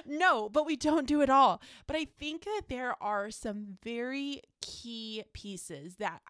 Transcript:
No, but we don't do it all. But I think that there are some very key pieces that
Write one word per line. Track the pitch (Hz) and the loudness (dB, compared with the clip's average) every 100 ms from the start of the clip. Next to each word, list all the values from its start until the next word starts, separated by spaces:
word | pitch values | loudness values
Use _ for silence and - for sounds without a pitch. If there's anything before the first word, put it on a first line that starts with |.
| - | -6
No, | 302 359 254 208 | 2 4 4 2
but | 254 302 | 0 2
we | 285 | 2
don't | 302 311 269 | 2 2 4
do | 294 | 4
it | 269 | 6
all. | 269 254 170 - - - | 8 8 6 -4 -18 -4
But | 302 | -4
I | |
think | 311 - 294 330 | -4 -8 -8 -8
that | 403 415 392 | -4 -6 -4
there | 254 254 - | -6 -4 -4
are | 202 208 208 | -2 -2 -4
some | - 226 208 208 190 | -6 -6 -6 -8 -12
very | 226 233 247 269 277 - - _ | -8 -6 -4 -4 -6 -8 -12 _
key | - - 233 226 220 214 - | -14 -12 -12 -10 -8 -10 -12
pieces | - 202 185 - 143 156 185 | -12 -12 -10 -10 -12 -12 -6
that | 202 165 | -6 -6